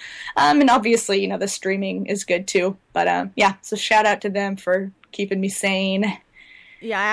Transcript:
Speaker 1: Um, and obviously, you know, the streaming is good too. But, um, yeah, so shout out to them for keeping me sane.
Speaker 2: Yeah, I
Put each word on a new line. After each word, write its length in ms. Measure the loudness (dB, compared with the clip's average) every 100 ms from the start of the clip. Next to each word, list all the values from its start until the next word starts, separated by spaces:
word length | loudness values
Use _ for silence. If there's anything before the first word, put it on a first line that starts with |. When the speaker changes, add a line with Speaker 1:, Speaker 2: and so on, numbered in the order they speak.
| -18 -16 -8 0
Speaker 1:
Um, 240 | 4 6
and 80 | 6
obviously, 500 | 4 4 2 2 0
you 60 | 0
know, 80 | -2
the 100 | -4
streaming 380 | -4 -2 -2 -2 -4 -4
is 180 | -6 -2
good 200 | -4 0
too. 280 | 0 0 -4 _
But, 160 | -2 0
um, 240 | 0 -2 0
yeah, 160 | 0 0
so 140 | -8 -6
shout 280 | 2 4 4
out 160 | 2
to 80 | -2
them 280 | -4 -4 -4
for 340 | -2 -2 -2 -12 _
keeping 260 | -6 -4 -2
me 80 | -2
sane. 680 | -2 -2 0 0 0 -2 -4 _ _ -20 -20 -20 -14
Speaker 2:
Yeah, 180 | -6 -2
I 60 | 0